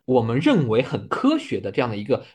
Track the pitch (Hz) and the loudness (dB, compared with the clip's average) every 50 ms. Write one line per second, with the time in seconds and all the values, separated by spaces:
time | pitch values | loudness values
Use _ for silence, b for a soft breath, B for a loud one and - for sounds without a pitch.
0 | _ - 127 123 113 113 117 135 170 302 269 185 135 113 107 120 131 - 131 104 | _ 0 2 2 2 2 0 2 2 4 4 4 2 2 2 0 0 0 -4 -6
1 | 107 - - - - 269 320 311 - - - 95 98 98 - 143 127 120 107 101 | -6 -6 -4 0 0 2 0 0 -2 -4 -6 -6 -6 -4 -2 -2 -2 -2 -2 -4
2 | 104 120 123 - B B | -2 -2 -2 -2 B B